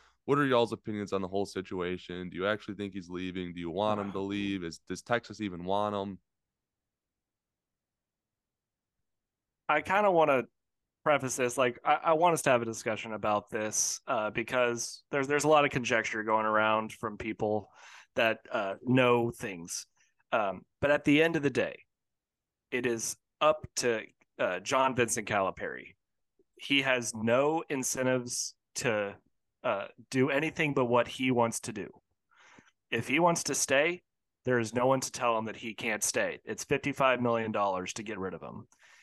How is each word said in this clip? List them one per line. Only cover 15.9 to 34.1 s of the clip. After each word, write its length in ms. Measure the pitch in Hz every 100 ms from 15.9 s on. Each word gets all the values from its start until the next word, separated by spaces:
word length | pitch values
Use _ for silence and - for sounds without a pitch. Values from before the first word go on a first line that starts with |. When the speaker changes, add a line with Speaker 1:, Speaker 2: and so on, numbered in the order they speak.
| 117 110 110
Speaker 2:
going 220 | 107 110
around 480 | 107 107 107 110 110
from 240 | - 110 104
people 540 | 110 107 107 107 98 - - - - -
that, 240 | 113 110 -
uh, 220 | 113 98 98
know 480 | 127 127 123 120 117
things. 560 | - 110 87 85 - - _ _ _ -
Um, 300 | 117 98 92 - -
but 80 | 143
at 140 | 147
the 180 | 147 147
end 140 | 165 160
of 60 |
the 60 | 139
day, 340 | 120 82 - _ _ _ _ _ _ _ _ -
it 140 | 123
is 320 | 123 117 - - _ -
up 260 | 151 156 - -
to, 260 | 123 110 - _ _ -
uh, 220 | 113 92
John 340 | 98 135 131
Vincent 320 | 120 113 117 101
Calipari. 680 | 104 92 - 92 64 - _ _ _ _ _ _ -
He 260 | - 139
has 320 | 135 127 113
no 480 | 113 113 123 147 160 -
incentives 840 | 143 123 131 127 127 120 - - - _ -
to 400 | 127 107 101 98 _ _ _ _ 123
uh, 180 | 101 - - 113
do 200 | 135 139
anything 420 | 139 156 - 156
but 120 | 139 120
what 200 | 123 120
he 220 | - 127
wants 300 | 120 117 -
to 120 | -
do. 160 | 104 85 - _ _ _ _ - - _ _ -
If 160 | 117 117
he 100 | 143
wants 220 | 175 165
to 100 | -
stay, 480 | 131 - 135 165 180 _